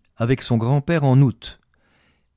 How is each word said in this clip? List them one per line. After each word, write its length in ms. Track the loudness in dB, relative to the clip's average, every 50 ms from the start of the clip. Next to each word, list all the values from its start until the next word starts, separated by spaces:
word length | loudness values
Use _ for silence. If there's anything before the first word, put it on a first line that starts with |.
| _ _ _
avec 260 | -6 -2 -2 -2 -4
son 160 | -4 -4 -2
grand-père 460 | -2 -2 -2 -2 -2 -2 -2 -2 0 2
en 160 | 2 4 4
août 380 | 4 2 0 -4 -12 -20 -20 _ _ _ _ _ _ _ _ _ _ _ _ _ _ _ _